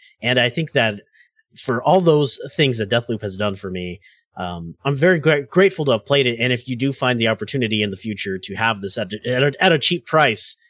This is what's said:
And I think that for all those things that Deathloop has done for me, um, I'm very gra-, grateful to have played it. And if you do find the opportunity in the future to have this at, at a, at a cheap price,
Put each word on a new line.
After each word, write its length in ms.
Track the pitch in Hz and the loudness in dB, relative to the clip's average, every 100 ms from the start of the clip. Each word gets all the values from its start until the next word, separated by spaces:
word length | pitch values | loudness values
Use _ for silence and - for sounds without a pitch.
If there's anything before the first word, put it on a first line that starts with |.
| _ _ | _ _
And 180 | 117 123 | -2 2
I 100 | 120 | 2
think 240 | - 156 | 0 -2
that 300 | 135 113 104 - _ _ _ _ - | 0 0 -2 -10 _ _ _ _ -10
for 260 | - 120 | -4 -2
all 180 | 147 185 | 2 4
those 380 | 170 151 143 - 135 - | 6 4 2 -2 -4 0
things 220 | 143 113 | 0 0
that 120 | 101 | 0
Deathloop 320 | 117 120 113 | 0 0 -4
has 140 | 104 95 | -6 -4
done 180 | 104 | -4
for 160 | 95 98 | -4 -8
me, 300 | 92 90 87 _ _ _ - | -8 -8 -12 _ _ _ -12
um, 400 | 90 87 85 - | -10 -10 -12 -6
I'm 120 | 143 143 | -4 2
very 220 | 170 175 | 4 4
gra-, 220 | 151 147 | 4 2
grateful 420 | 135 180 190 185 143 | 2 2 2 2 0
to 60 | |
have 140 | 113 - | 0 2
played 200 | 143 127 | 2 2
it. 120 | 117 | 2
And 120 | 123 | 0
if 160 | 120 - | -2 -4
you 80 | 120 | -4
do 160 | 139 | -2
find 280 | 131 127 120 | 0 -2 0
the 80 | 113 | 0
opportunity 540 | 110 104 135 113 107 | 0 -2 -2 -2 0
in 80 | 104 | -2
the 60 | 95 | -4
future 420 | 113 101 101 95 | -8 -8 -6 -8
to 160 | - | -8
have 260 | 98 113 104 | -2 -2 -2
this 180 | 95 117 | -4 -6
at, 140 | 98 104 - | -6 -6 -4
at 160 | 127 | 0
a, 100 | 143 139 | 0 2
at 80 | 185 | 2
a 60 | 160 | 4
cheap 280 | - 175 - | 2 -4 0
price, 500 | 160 139 107 - - _ | 2 2 2 -4 -10 _